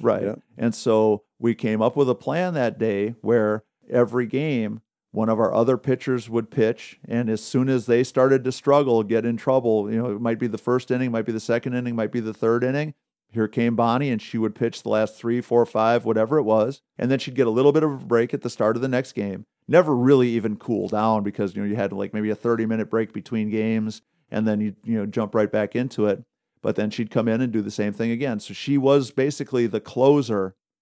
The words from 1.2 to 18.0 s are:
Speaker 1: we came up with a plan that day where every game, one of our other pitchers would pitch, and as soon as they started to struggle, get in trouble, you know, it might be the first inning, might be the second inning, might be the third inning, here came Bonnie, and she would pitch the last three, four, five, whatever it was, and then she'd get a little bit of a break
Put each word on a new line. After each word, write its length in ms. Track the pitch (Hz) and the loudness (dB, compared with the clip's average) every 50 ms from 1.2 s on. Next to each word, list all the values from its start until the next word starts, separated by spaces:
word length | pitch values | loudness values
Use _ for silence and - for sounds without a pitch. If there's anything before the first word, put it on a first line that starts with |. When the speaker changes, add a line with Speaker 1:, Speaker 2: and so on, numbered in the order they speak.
| _ _ _ | _ _ _
Speaker 1:
we 160 | - 117 117 113 | -4 -2 -2 -2
came 260 | - - 107 107 107 | -2 -2 -2 0 2
up 160 | 110 123 - | 0 0 2
with 140 | 143 139 127 | 2 2 2
a 60 | 120 | 0
plan 400 | - - 131 143 170 185 180 170 | -2 -4 -4 -4 -2 -2 -2 -2
that 240 | 143 123 113 90 98 | -2 -2 -2 -2 -2
day 340 | 110 113 101 98 104 110 117 - | -2 -2 0 0 -2 -4 -6 -6
where 420 | - 104 120 117 107 107 107 110 - _ _ _ _ | -2 0 2 2 2 2 0 -2 -6 _ _ _ _
every 380 | - 131 123 123 104 117 123 123 | -2 2 2 2 2 0 -2 -2
game, 560 | 107 127 135 156 156 135 120 110 104 110 110 _ _ _ _ _ _ | -2 -2 -4 -2 -2 -2 -2 -4 -4 -6 -10 _ _ _ _ _ _
one 180 | - 107 110 113 | -4 -2 0 0
of 100 | 113 107 | 2 2
our 140 | 113 - - | 2 2 2
other 240 | 110 117 123 127 | 2 2 2 0
pitchers 500 | 117 - 139 131 127 - 135 127 120 107 | 0 0 -2 -2 -2 0 -2 -4 -4 -4
would 220 | 117 113 117 110 - | -4 -4 -4 -4 -2
pitch, 500 | - 131 110 110 113 - - - - _ - | 0 0 2 2 0 -2 -8 -20 -20 _ -10
and 220 | - 117 117 123 110 | -6 -4 -2 -2 -2
as 140 | 110 107 - | -4 -4 -4
soon 260 | - - 127 131 135 | -2 -2 0 0 2
as 160 | 131 123 107 | 0 0 2
they 180 | 123 117 120 127 | 2 2 2 2
started 400 | - - 135 127 135 135 131 120 | 2 2 2 4 4 4 2 2
to 80 | 131 | -2
struggle, 520 | 123 - - 143 143 147 143 131 117 113 107 | -6 -2 2 4 4 4 4 4 2 2 2
get 220 | 98 113 113 117 | 2 0 0 0
in 120 | 120 117 | 0 -4
trouble, 540 | 110 - 135 131 131 120 117 110 107 101 107 | -2 0 0 2 2 2 2 0 0 0 -2
you 100 | 113 113 | -2 -2
know, 140 | 120 120 104 | -2 -4 -4
it 40 | 110 | -4
might 200 | 120 117 117 110 | -2 -2 -2 -2
be 80 | 127 | -4
the 100 | 113 101 | -4 -6
first 320 | - - 120 123 127 - - | -4 -2 0 -2 0 0 -2
inning, 220 | 127 127 127 123 | -2 -2 -2 -2
might 160 | 117 113 107 | -2 -4 -4
be 40 | 117 | -4
the 80 | 113 110 | -4 -4
second 360 | - - 117 120 - 139 123 | -2 -2 -2 -2 -2 -2 -4
inning, 200 | 123 123 120 120 | -4 -4 -4 -4
might 160 | 117 110 104 | -4 -4 -4
be 80 | - 120 | -4 -4
the 140 | 110 110 107 | -6 -6 -4
third 300 | - 117 113 117 120 123 | -2 0 2 2 2 0
inning, 320 | 127 135 147 151 156 - _ _ _ _ _ _ _ | 0 -2 -2 -4 -6 -8 _ _ _ _ _ _ _
here 180 | - 113 107 | -2 -2 -2
came 280 | 107 - 120 117 120 117 | 0 0 0 0 0 2
Bonnie, 340 | 107 117 117 120 131 143 139 | 2 2 2 2 2 0 -2
and 100 | 120 107 | -2 -4
she 200 | - - - 113 | -6 -6 -4 -2
would 160 | 110 107 107 | -2 -2 -2
pitch 260 | - 120 117 - - | -2 -4 -4 -4 -4
the 80 | - 113 | -4 -2
last 260 | 107 107 110 107 - | 0 0 0 -2 -4
three, 240 | - - 117 120 123 | -6 -4 -2 -2 -2
four, 280 | 117 - 117 120 113 | -2 2 4 4 4
five, 360 | - - 110 110 113 120 120 - | 4 2 2 2 4 2 2 2
whatever 360 | 110 113 110 110 113 151 156 | 0 2 2 2 2 2 2
it 40 | 120 | 2
was, 380 | 107 110 110 107 127 139 - _ _ _ | 4 4 4 2 0 -2 -10 _ _ _
and 140 | - - 127 | -4 -2 0
then 80 | 135 123 | 0 0
she'd 160 | - 143 123 | -2 -4 0
get 100 | 135 123 | 0 2
a 60 | 113 | 2
little 200 | 110 123 135 147 143 | 4 4 4 4 4
bit 100 | 160 156 | 4 2
of 80 | 151 | 0
a 60 | 139 | -2
break 360 | 131 | -4